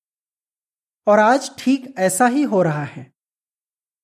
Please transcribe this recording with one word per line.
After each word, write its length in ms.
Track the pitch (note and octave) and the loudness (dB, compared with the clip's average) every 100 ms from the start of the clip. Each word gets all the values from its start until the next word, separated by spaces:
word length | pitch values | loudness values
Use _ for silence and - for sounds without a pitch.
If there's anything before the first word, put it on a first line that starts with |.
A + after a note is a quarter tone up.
| _ _ _ _ _ _ _ _ _ _ - | _ _ _ _ _ _ _ _ _ _ 2
और 120 | G#3 | 4
आज 320 | G#3+ C4+ - - | 4 2 -2 -6
ठीक 380 | - C4+ - - | -2 -2 -4 -4
ऐसा 300 | F#3 F#3 B3 | -2 0 0
ही 140 | C4 | 0
हो 200 | C4+ G3 | 0 0
रहा 220 | E3+ D3+ | 0 -2
है। 300 | C#3+ - B2+ _ _ _ _ _ _ _ _ _ | -8 -14 -20 _ _ _ _ _ _ _ _ _